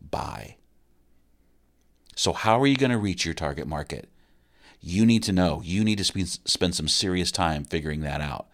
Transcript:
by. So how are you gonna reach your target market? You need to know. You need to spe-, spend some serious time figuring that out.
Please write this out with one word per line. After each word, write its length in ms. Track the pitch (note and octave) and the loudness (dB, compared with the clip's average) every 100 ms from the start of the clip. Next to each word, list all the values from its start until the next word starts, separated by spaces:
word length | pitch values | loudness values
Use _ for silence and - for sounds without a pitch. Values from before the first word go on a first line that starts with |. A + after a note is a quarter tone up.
| - | -8
by. 460 | - C#2+ - - - _ _ _ _ _ _ _ _ _ _ _ _ _ _ _ - | -6 -6 -10 -14 -20 _ _ _ _ _ _ _ _ _ _ _ _ _ _ _ -2
So 160 | F#2+ | -2
how 280 | - A2 A#2 | 0 2 4
are 60 | C#3 | 4
you 100 | C3 | 4
gonna 220 | C3 A#2 | 2 2
reach 260 | G2+ F2+ | 0 0
your 80 | E2 | -4
target 360 | - D2+ C#2+ C2+ | -2 -4 -4 -6
market? 400 | D2+ D2+ - - _ _ _ _ _ - - | -6 -6 -10 -12 _ _ _ _ _ -20 -16
You 260 | E2 F#2 A2+ | -2 4 6
need 160 | A2+ | 6
to 100 | A2 | 4
know. 280 | F#2 F2+ D2 | 4 4 0
You 220 | D#2 F#2+ | -2 0
need 140 | G#2+ G#2 | 2 0
to 60 | |
spe-, 360 | F2+ G2 F2+ - | 0 -2 -4 -4
spend 300 | - - F2+ | -4 0 0
some 140 | F2 D#2 | -2 -2
serious 420 | - G2 F2+ E2+ | 0 0 0 0
time 340 | - E2+ D2+ | 0 0 -2
figuring 360 | C#2+ E2 D2+ D2+ | -4 -4 -4 -4
that 200 | D2 D2 | -4 -4
out. 280 | D2 - - | -6 -8 -12